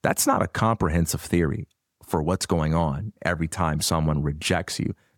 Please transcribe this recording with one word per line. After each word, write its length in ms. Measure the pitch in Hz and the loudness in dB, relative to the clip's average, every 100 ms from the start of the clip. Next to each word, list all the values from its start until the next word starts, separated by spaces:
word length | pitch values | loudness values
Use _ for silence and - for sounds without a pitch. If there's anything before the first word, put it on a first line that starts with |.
That's 240 | - - 294 | -2 0 2
not 160 | - | 2
a 60 | 95 | 0
comprehensive 720 | - 113 113 85 85 82 - | 0 0 2 2 2 0 -2
theory 480 | - 87 78 - - _ _ _ | 0 2 2 -2 -8 _ _ _
for 160 | - 85 | -4 -2
what's 240 | 76 92 - | 0 0 0
going 280 | 85 78 | 0 2
on 380 | 82 80 69 107 - | 2 0 -2 -6 -6
every 240 | - 85 80 | -4 -2 -2
time 340 | - 82 76 | -2 -2 0
someone 420 | - 82 78 73 | 0 0 2 0
rejects 580 | 73 73 - 87 82 - | -2 -2 -2 -2 -2 -4
you. 140 | 78 - _ | -4 -6 _